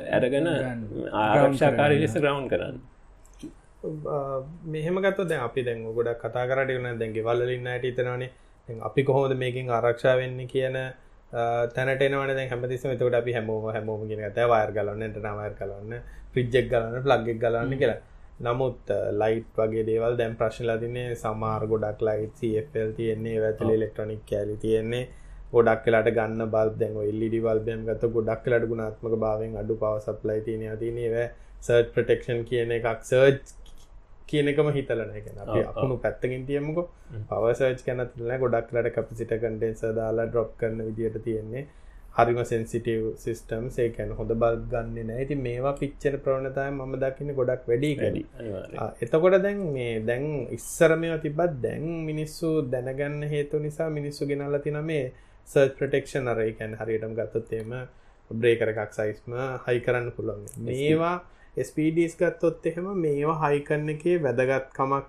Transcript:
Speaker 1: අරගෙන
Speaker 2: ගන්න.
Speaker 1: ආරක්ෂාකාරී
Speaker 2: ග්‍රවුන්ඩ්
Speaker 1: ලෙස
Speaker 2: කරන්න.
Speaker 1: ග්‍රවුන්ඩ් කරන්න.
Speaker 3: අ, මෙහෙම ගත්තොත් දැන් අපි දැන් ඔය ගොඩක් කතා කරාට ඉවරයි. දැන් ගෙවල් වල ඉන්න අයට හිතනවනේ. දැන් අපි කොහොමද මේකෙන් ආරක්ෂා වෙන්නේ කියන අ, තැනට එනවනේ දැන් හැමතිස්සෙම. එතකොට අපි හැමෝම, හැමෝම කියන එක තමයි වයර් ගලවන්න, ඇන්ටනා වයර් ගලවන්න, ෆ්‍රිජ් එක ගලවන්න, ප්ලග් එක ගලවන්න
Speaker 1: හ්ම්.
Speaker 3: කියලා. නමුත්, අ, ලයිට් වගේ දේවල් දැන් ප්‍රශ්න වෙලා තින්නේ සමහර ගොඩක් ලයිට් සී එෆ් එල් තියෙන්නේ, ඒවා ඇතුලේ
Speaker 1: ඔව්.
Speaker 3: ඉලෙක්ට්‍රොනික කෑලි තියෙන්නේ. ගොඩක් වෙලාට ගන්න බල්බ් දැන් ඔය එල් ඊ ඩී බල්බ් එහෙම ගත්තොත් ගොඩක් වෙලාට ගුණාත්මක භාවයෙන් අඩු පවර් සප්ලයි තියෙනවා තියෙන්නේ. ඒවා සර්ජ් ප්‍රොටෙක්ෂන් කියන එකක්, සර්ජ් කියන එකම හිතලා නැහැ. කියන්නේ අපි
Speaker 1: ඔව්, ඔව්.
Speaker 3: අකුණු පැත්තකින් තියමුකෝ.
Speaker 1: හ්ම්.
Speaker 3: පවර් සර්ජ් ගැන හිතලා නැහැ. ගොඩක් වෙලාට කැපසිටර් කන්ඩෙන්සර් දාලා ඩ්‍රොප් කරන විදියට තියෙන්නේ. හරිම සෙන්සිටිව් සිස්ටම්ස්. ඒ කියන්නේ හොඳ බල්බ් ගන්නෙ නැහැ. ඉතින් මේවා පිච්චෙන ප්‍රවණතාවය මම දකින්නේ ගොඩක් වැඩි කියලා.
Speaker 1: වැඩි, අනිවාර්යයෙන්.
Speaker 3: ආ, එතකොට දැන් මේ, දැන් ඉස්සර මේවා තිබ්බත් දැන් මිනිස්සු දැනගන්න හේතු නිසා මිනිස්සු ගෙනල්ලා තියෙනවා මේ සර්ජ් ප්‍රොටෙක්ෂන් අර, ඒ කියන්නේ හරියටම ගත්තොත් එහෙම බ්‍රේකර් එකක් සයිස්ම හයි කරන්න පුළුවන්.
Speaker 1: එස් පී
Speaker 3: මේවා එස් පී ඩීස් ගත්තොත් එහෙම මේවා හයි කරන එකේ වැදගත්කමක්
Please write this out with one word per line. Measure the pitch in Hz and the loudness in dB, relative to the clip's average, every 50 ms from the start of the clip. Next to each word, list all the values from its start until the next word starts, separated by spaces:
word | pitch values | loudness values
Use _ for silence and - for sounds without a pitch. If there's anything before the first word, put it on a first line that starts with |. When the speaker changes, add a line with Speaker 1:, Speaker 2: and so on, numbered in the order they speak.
| - - | 4 2
Speaker 1:
අරගෙන | - 104 123 123 139 139 156 170 | 2 4 4 4 4 2 2 2
Speaker 2:
ගන්න. | 151 131 - 123 120 117 113 104 - 139 117 - | 2 0 0 -2 -4 -6 -8 -6 -6 -6 -6 -2
Speaker 1:
ආරක්ෂාකාරී | - 104 107 107 104 147 - - 139 123 156 143 123 - 143 147 147 - | 0 2 4 6 6 8 8 6 6 6 6 6 6 6 6 6 6 6
Speaker 2:
ග්‍රවුන්ඩ් | 156 | 4
Speaker 1:
ලෙස | - - | 2 2
Speaker 2:
කරන්න. | 170 | 2
Speaker 1:
ග්‍රවුන්ඩ් | 147 139 143 139 131 113 | 2 2 2 2 0 0
කරන්න. | - - 92 - - 131 - - - - - - - - - - - - - 320 - - - - - - - 175 156 151 151 | 0 0 0 -2 -8 -10 -14 -18 -20 -20 -20 -20 -20 -20 -20 -20 -20 -16 -16 -16 -16 -18 -20 -20 -20 -10 -8 -8 -8 -6 -6
Speaker 3:
අ, | 139 151 143 135 139 135 131 131 151 170 170 170 | -4 -2 -2 -2 -2 -4 -6 -6 -8 -14 -12 -10
මෙහෙම | 160 151 156 151 170 185 190 | -8 -6 -4 -2 -2 0 2
ගත්තොත් | 190 196 190 202 196 165 | 2 2 2 0 -2 -2
දැන් | 165 139 120 | -2 -2 -2
අපි | 113 - 131 120 | -2 -2 -2 -2
දැන් | 120 117 113 113 | -2 -4 -4 -6
ඔය | 113 110 | -4 -2
ගොඩක් | 120 117 117 117 - | 0 0 0 0 -2
කතා | - 110 110 123 127 123 | -4 -4 -2 -2 0 0
කරාට | 131 135 135 131 | 2 2 2 0
ඉවරයි. | 131 127 123 123 117 110 | 0 -2 -2 -4 -4 -4
දැන් | 113 110 107 | -4 -2 -2
ගෙවල් | 110 110 117 120 123 123 | -2 0 2 2 2 2
වල | 123 | 0
ඉන්න | 127 123 123 123 | -2 -4 -4 -6
අයට | 123 123 131 | -4 -2 -2
හිතනවනේ. | 127 123 127 123 123 123 123 131 127 - - - - - _ _ - | -2 0 0 -2 -2 -2 -4 -6 -8 -10 -18 -20 -20 -20 _ _ -12
දැන් | 117 113 | -12 -8
අපි | 110 113 - 143 135 | -8 -2 2 2 4
කොහොමද | 139 127 139 139 135 131 | 4 4 4 4 4 2
මේකෙන් | 127 127 127 123 127 127 123 | 0 0 -2 -2 -4 -2 0
ආරක්ෂා | 117 113 117 120 120 - - 131 127 127 | 0 4 4 4 2 4 4 4 4 4
වෙන්නේ | 127 127 127 123 123 120 | 2 0 -6 -8 -10 -2
කියන | - 131 131 127 131 131 131 131 127 - - - - - - - | 0 0 0 0 -2 -4 -6 -6 -10 -14 -20 -20 -20 -20 -20 -8
අ, | - 117 117 117 117 117 120 120 | -2 -2 0 0 2 2 0 0
තැනට | - 131 131 135 135 131 | 0 0 0 0 2 4
එනවනේ | 143 135 139 139 139 135 135 | 2 2 2 2 0 0 0
දැන් | 135 131 123 | -2 -2 -2
හැමතිස්සෙම. | 120 120 127 123 131 123 - 135 | -4 -4 -2 -2 -4 -2 -2 -2
එතකොට | 127 120 127 123 120 | 0 2 2 4 4
අපි | 120 120 123 117 | 2 2 2 -2
හැමෝම, | 117 110 110 110 107 110 110 | -2 -2 -2 -4 -2 -2 -2
හැමෝම | 107 110 107 110 110 107 110 107 | -4 -4 -2 -4 -4 -4 -4 -6
කියන | 107 107 | -6 -4
එක | 107 101 101 | -6 -4 0
තමයි | 117 120 120 | 2 4 6
වයර් | 117 110 107 104 | 6 6 4 2
ගලවන්න, | 101 107 101 101 107 110 113 | 0 -2 -2 -2 -2 -4 -6
ඇන්ටනා | 110 107 107 104 107 104 | -6 -6 -6 -6 -6 -6
වයර් | 104 104 104 101 | -6 -6 -8 -8
ගලවන්න, | - 98 98 101 98 104 110 120 120 - - - - - - | -8 -8 -8 -8 -10 -10 -10 -10 -12 -12 -14 -16 -16 -16 -4
ෆ්‍රිජ් | - 131 123 117 123 | -2 -2 0 4 2
එක | 127 117 113 | 2 2 4
ගලවන්න, | 123 117 113 113 117 127 131 | 0 0 0 0 -4 -4 2
ප්ලග් | 139 123 113 113 117 | 2 2 4 2 -2
එක | 113 113 | -2 0
ගලවන්න | 120 113 117 117 120 135 | 0 2 2 2 0 -2
Speaker 1:
හ්ම්. | 135 131 | 0 2
Speaker 3:
කියලා. | 143 117 107 - - - - - - - - - | 2 2 2 0 -8 -16 -20 -20 -20 -20 -14 -8
නමුත්, | 120 117 120 127 135 127 117 - - - | -4 -2 0 0 0 -2 -2 -6 -4 -2
අ, | 101 98 101 104 | 0 0 0 0
ලයිට් | 101 104 110 110 113 113 113 - - | 0 2 2 2 2 0 -2 -6 0
වගේ | - 110 113 110 113 110 | 0 0 2 2 0 0
දේවල් | 110 110 113 117 120 123 120 | 2 2 2 2 2 2 0
දැන් | 117 113 117 | 0 -2 0
ප්‍රශ්න | - 117 110 - - 120 | 0 -2 -2 0 -2 -2
වෙලා | 117 113 110 | 0 0 0
තින්නේ | 117 120 120 123 123 123 117 | -2 -4 -4 -6 -4 -6 -6
සමහර | - - 110 110 107 110 110 110 107 110 110 | -4 -4 -4 -2 -2 -2 -2 -2 -2 0 0
ගොඩක් | 113 110 107 107 101 - | 0 0 0 -2 -2 0
ලයිට් | 113 107 107 107 107 107 - | 0 0 2 0 -2 -4 -6
සී | - 120 113 107 107 | -4 -2 0 0 0
එෆ් | 110 - - | -2 -2 -2
එල් | 113 110 110 110 | -2 -2 -2 -2
තියෙන්නේ, | - 117 113 110 110 110 113 113 | -2 -2 -2 -2 -2 -2 -2 0
ඒවා | 110 110 107 | 0 2 0
ඇතුලේ | 110 - 113 110 110 | 0 0 2 2 2
Speaker 1:
ඔව්. | 110 | 2
Speaker 3:
ඉලෙක්ට්‍රොනික | 107 104 - - 107 107 107 107 - | 2 -2 -4 -6 -6 -6 -6 -8 -6
කෑලි | - - 101 104 104 107 107 | -4 -2 -2 0 -2 -4 -2
තියෙන්නේ. | - 110 110 110 110 113 117 123 127 - - - - - - - - - | 0 2 2 2 2 0 -2 -4 -4 -6 -10 -18 -18 -18 -16 -16 -12 2
ගොඩක් | - 120 113 113 110 110 - | 4 6 6 6 6 4 4
වෙලාට | 117 113 110 107 117 | 4 4 6 6 4
ගන්න | 110 113 107 110 113 110 113 110 | 4 2 0 0 -2 -2 -2 0
බල්බ් | 110 110 110 110 110 110 | 2 4 4 2 2 0
දැන් | 110 107 107 107 | -2 -2 -2 -2
ඔය | 104 104 | -2 -2
එල් | 107 110 | 0 0
ඊ | 113 110 | 0 0
ඩී | 113 113 | 0 0
බල්බ් | 113 113 113 107 107 117 | 2 2 2 2 0 0
එහෙම | 113 110 110 | -4 -4 -2
ගත්තොත් | 113 107 107 120 113 113 | -4 -2 0 0 0 2
ගොඩක් | 117 107 110 113 113 - | 2 2 2 0 0 2
වෙලාට | 131 120 117 117 113 | 2 2 2 2 2
ගුණාත්මක | 117 113 110 107 107 - 113 113 113 113 | -2 -2 -4 -6 -6 -6 -2 -2 0 0
භාවයෙන් | 110 110 107 107 110 113 113 104 | 2 0 0 0 -2 -4 -6 -6
අඩු | 107 110 113 | -2 -2 -2
පවර් | 107 110 107 107 107 | 0 0 0 0 0
සප්ලයි | - 113 101 - - 110 107 107 | -2 -4 -6 -4 -2 -2 -2 -2
තියෙනවා | 107 117 110 110 110 110 110 110 | -2 -2 -4 -4 -4 -6 -6 -4
තියෙන්නේ. | 113 117 117 120 120 | -4 -4 -4 -2 -2
ඒවා | 113 113 117 120 117 - - - - - - | 0 0 0 -2 -2 -6 -12 -20 -20 -18 -14
සර්ජ් | - - 120 120 117 120 | 0 4 6 6 6 6
ප්‍රොටෙක්ෂන් | - 123 113 - 117 113 - - 120 117 113 | 2 0 4 4 4 2 2 -2 -2 -2 -2
කියන | - 123 120 117 117 | 0 0 0 0 2
එකක්, | 117 113 117 113 113 - | 0 0 0 0 -2 -2
සර්ජ් | - - 131 127 135 139 135 135 - - - - - - - - - - - - - _ - - - | -2 2 6 8 8 8 6 4 -2 -16 -18 -18 -18 -18 -18 -18 -18 -18 -20 -20 -20 _ -20 -20 -12
කියන | - 147 147 143 143 | -4 0 2 2 2
එකම | 143 151 147 151 | 4 4 4 4
හිතලා | 143 139 120 - 117 113 107 | 2 0 0 0 -2 -2 -2
නැහැ. | 104 104 104 | -4 -8 -12
කියන්නේ | 107 - - 104 101 | -12 -12 -12 -12 -8
අපි | 101 107 110 | 0 2 2
Speaker 1:
ඔව්, | 110 | 2
ඔව්. | 104 | 2
Speaker 3:
අකුණු | - - 139 127 123 117 | 0 0 0 0 0 0
පැත්තකින් | - 107 104 - - 127 127 131 127 | 0 -2 -2 0 -4 -4 -4 -4 -4
තියමුකෝ. | 139 143 143 143 156 156 175 175 - - - - | -2 -2 -2 0 0 -2 -2 -4 -4 -8 -20 -18
Speaker 1:
හ්ම්. | - 131 107 104 | -14 -12 -12 -8
Speaker 3:
පවර් | - 104 101 110 117 120 | -4 -2 2 2 2 4
සර්ජ් | - 135 131 127 123 - | 4 2 2 2 0 -4
ගැන | 131 127 123 | -4 -2 -2
හිතලා | 123 120 - 117 117 117 | -4 -6 -6 -6 -4 -4
නැහැ. | 127 131 | -2 0
ගොඩක් | 131 120 113 117 117 - | 2 2 2 0 0 0
වෙලාට | 120 120 113 117 - | -2 0 0 2 0
කැපසිටර් | 113 113 - 117 113 113 113 113 110 | -2 -4 -4 -4 -8 -4 -2 -2 0
කන්ඩෙන්සර් | 117 113 110 107 113 113 110 - - 113 110 | 0 -2 -2 -2 -2 -2 -2 -2 -4 -2 -2
දාලා | 113 113 110 110 117 113 | 0 0 0 0 0 -2
ඩ්‍රොප් | 117 117 117 110 - - - | 0 0 0 0 0 -4 -4
කරන | 117 113 113 113 110 | -4 -2 -2 -2 -4
විදියට | 110 110 113 113 110 113 110 | -6 -4 -2 -2 -2 -2 -4
තියෙන්නේ. | 110 117 110 107 110 110 117 135 143 - - - - - - - - - | -4 -2 -2 -2 -4 -6 -8 -10 -10 -12 -16 -20 -20 -20 -20 -20 -20 -4
හරිම | - - 117 120 120 123 | 4 4 4 4 4 0
සෙන්සිටිව් | 117 - 120 113 113 - - 113 117 120 113 110 110 110 - | 0 -2 -2 -2 -2 -2 -4 -4 -2 0 -2 0 0 -4 -6
සිස්ටම්ස්. | - - 120 110 - - - 113 113 123 131 - - | -6 -6 -6 -6 -6 -6 -6 -6 -4 -4 -6 -2 0
ඒ | 120 117 | 0 0
කියන්නේ | 113 - 107 104 107 107 | 0 -4 -6 -6 -4 -6
හොඳ | 110 107 117 | -2 -2 0
බල්බ් | 113 117 117 117 113 113 113 | 2 4 2 2 0 -2 -4
ගන්නෙ | 120 117 113 117 113 117 113 | -4 -4 -4 -4 -6 -8 -6
නැහැ. | 110 113 123 135 | -6 -4 -4 -4
ඉතින් | 139 147 139 | -4 -4 -4
මේවා | 127 120 120 123 131 139 139 | -2 -4 -4 -2 -2 -2 -2
පිච්චෙන | - 147 139 - - - 139 139 135 | -2 -4 -6 -6 -2 -2 -2 -2 0
ප්‍රවණතාවය | - 139 135 135 135 131 131 139 139 139 | 0 0 0 0 0 -2 -2 -2 -2 -2
මම | 143 135 131 135 135 135 | -4 -6 -6 -6 -4 -2
දකින්නේ | 135 135 131 - 143 147 143 | -2 -2 -2 -4 -6 -4 0
ගොඩක් | 135 127 127 127 127 - | 0 2 2 0 -2 0
වැඩි | 117 120 120 143 151 | 0 2 2 2 0
කියලා. | 143 - - | 0 2 0
Speaker 1:
වැඩි, | 104 92 - - - - | 0 0 -2 -6 -8 -12
අනිවාර්යයෙන්. | - 117 110 98 92 - - - - | -12 -8 -8 -6 -8 -8 -8 -8 -6
Speaker 3:
ආ, | 110 - - - | -6 -6 -4 -6
එතකොට | 117 113 - 160 170 185 190 190 | -4 2 2 6 6 8 6 6
දැන් | 190 202 202 202 190 156 | 4 4 0 0 -2 -2
මේ, | 139 127 120 120 113 110 | -2 -2 -2 -2 -2 -2
දැන් | 110 113 120 127 143 156 151 139 117 - | 0 0 0 0 0 -2 -2 -4 -4 -4
ඉස්සර | 113 117 - - - - 170 160 160 | -6 -8 -8 -10 2 6 6 6 6
මේවා | 165 165 165 160 156 156 | 6 2 -2 -2 -2 -2
තිබ්බත් | 151 147 156 175 175 151 123 | -4 0 0 0 0 0 0
දැන් | 113 110 113 123 147 170 170 165 | -2 -4 -2 -2 -4 -4 -4 -4
මිනිස්සු | 160 156 151 151 156 151 - - 165 160 156 156 139 | -4 -4 -4 -4 -6 -6 -6 -4 0 2 2 2 0
දැනගන්න | 127 127 123 120 131 131 135 143 143 147 147 147 147 | 0 -2 -2 -2 -4 -4 -4 -4 -4 -2 -4 -4 -2
හේතු | 151 147 143 143 - 151 | -2 -2 -2 0 -2 -2
නිසා | 151 151 147 - 165 160 | -2 -4 -4 -2 -2 -2
මිනිස්සු | 151 147 143 143 143 - 147 143 | -2 -4 -4 -6 -4 -4 -2 -2
ගෙනල්ලා | 143 139 143 143 143 143 | -2 -2 -2 0 -2 0
තියෙනවා | 143 151 147 151 156 | 0 -2 -4 -2 -2
මේ | 160 160 143 127 127 - - - - - - - - | -2 0 0 -2 -2 -6 -12 -20 -20 -20 -20 -18 0
සර්ජ් | - 147 135 135 | 4 6 6 6
ප්‍රොටෙක්ෂන් | 139 - 143 135 143 135 - - - 143 127 120 | 4 -2 -2 0 0 0 0 0 -4 -2 0 0
අර, | 113 110 | 0 2
ඒ | 110 113 | 0 -2
කියන්නේ | 113 - 113 107 110 110 | -2 -4 -8 -8 -6 -6
හරියටම | 110 113 110 110 110 113 113 | -4 -2 -2 -2 -2 -4 -4
ගත්තොත් | 113 104 - - 113 113 - 113 | -4 -4 -2 -2 -4 -4 -4 -6
එහෙම | 113 110 110 123 127 127 - - - - - - _ _ - | -6 -6 -6 -8 -10 -10 -12 -16 -20 -20 -20 -20 _ _ -8
බ්‍රේකර් | 110 113 113 120 117 113 113 110 | -6 2 4 4 4 4 2 0
එකක් | 107 113 104 - - | 0 -2 -4 -6 -4
සයිස්ම | - 107 107 104 - - 123 120 123 135 131 127 123 | -4 -4 -4 -4 -6 -10 -10 -6 -6 -4 -4 -6 -6
හයි | - 127 123 120 | -2 0 0 0
කරන්න | 123 127 123 120 120 120 | 2 0 0 0 0 -4
පුළුවන්. | - - 107 110 101 104 101 | -6 -6 -6 -6 -6 -8 -10
Speaker 1:
එස් | - - | -14 -12
පී | - 113 123 123 131 | -10 -6 -6 -4 0
Speaker 3:
මේවා | 143 151 156 160 165 170 180 175 - - - - - - - | 4 4 4 4 4 2 0 -2 -6 -12 -20 -20 -20 -10 -4
එස් | 135 123 - | -4 -4 -4
පී | - 156 151 160 | -2 0 0 2
ඩීස් | 160 170 170 160 - - | 4 2 2 2 2 2
ගත්තොත් | 180 165 165 - 175 165 160 - - | 0 0 2 2 0 0 0 0 -4
එහෙම | 170 160 170 180 190 202 | -4 -2 -2 -6 -4 -2
මේවා | 185 165 151 143 143 147 156 165 151 | 0 0 0 2 2 2 0 2 2
හයි | 151 147 147 143 | 2 2 2 2
කරන | 143 - 151 147 151 151 | 2 0 0 0 0 -2
එකේ | 151 151 - 175 180 170 | -4 -2 2 2 2 4
වැදගත්කමක් | 147 127 117 127 127 127 135 131 - - - - 135 135 139 139 135 | 2 2 2 4 4 4 4 2 0 -4 -2 -2 2 2 2 0 0